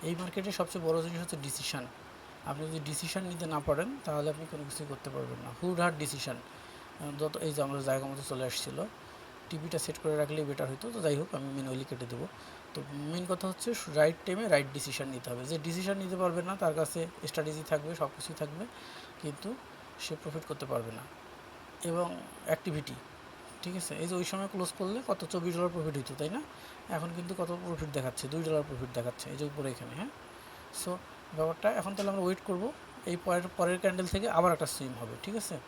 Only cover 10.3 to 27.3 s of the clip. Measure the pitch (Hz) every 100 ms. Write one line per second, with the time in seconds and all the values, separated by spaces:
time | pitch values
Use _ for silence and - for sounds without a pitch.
10.3 | 156 147 139 131 135 226 233 165 143 170
11.3 | 139 135 139 135 127 131 127 120 120 160
12.3 | - - - - - 139 143 147 170 180
13.3 | 180 190 185 - 226 - 151 151 165 -
14.3 | 190 226 151 139 139 139 - 135 131 120
15.3 | 123 127 160 156 170 190 196 190 185 180
16.3 | 170 175 196 175 156 156 170 165 - 156
17.3 | - 151 151 151 151 147 165 147 - -
18.3 | 156 147 151 233 - - - - - 156
19.3 | 143 196 262 - - - - - 156 -
20.3 | 151 156 147 139 127 113 110 135 - -
21.3 | - - - - - 170 170 175 175 -
22.3 | - - 160 - 151 143 131 - - -
23.3 | - - - 175 180 170 - 165 180 175
24.3 | 190 196 196 180 - 185 220 262 190 160
25.3 | 185 170 170 175 175 156 143 123 135 151
26.3 | 220 302 - - - - 170 170 170 175